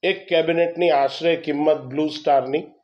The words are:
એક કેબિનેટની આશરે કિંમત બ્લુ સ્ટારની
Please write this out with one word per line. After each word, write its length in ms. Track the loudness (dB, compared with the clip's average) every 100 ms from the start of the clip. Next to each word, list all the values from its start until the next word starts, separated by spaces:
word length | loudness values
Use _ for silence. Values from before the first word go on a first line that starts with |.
એક 260 | -2 -2 0
કેબિનેટની 640 | 0 2 2 0 2 2
આશરે 480 | 4 2 0 -2 -2 -2
કિંમત 440 | -2 2 0 -2
બ્લુ 220 | -4 -4 -2
સ્ટારની 480 | 2 2 2 -4 -6 _